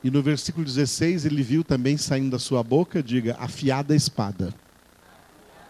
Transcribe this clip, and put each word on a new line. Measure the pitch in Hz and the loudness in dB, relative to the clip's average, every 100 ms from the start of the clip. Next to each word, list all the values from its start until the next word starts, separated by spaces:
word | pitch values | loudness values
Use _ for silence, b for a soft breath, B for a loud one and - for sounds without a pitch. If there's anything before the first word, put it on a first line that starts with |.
E | 131 | 2
no | 139 | 2
versículo | 139 147 - 160 | 2 0 -2 -4
dezesseis, | 151 131 139 - 160 180 | -4 0 0 0 0 0
ele | 151 147 | 0 0
viu | 120 151 | 2 0
também | 165 135 127 147 | 2 0 2 0
saindo | - 135 135 | 0 0 0
da | 123 | -2
sua | - 131 | 0 0
boca, | 113 135 175 180 | 2 2 2 -2
diga, | 123 123 113 117 | 0 0 0 -4
afiada | 123 - 135 131 143 | -8 -2 0 0 2
espada. | 151 - - 101 95 92 - - _ _ - - - - - - - | 2 2 -2 -4 -2 -6 -6 -20 _ _ -20 -20 -20 -20 -20 -20 -20